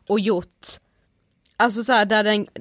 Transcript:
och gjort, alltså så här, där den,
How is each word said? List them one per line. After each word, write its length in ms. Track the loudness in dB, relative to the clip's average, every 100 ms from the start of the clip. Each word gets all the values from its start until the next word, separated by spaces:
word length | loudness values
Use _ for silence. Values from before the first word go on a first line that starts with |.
| -4
och 120 | -2
gjort, 460 | 0 -2 -6 _ -12 -12 _ _ _ _ _ _ _ -2
alltså 260 | 0 0
så 100 | 0
här, 120 | 2
där 200 | 2 2
den, 220 | 2 0 -4 -12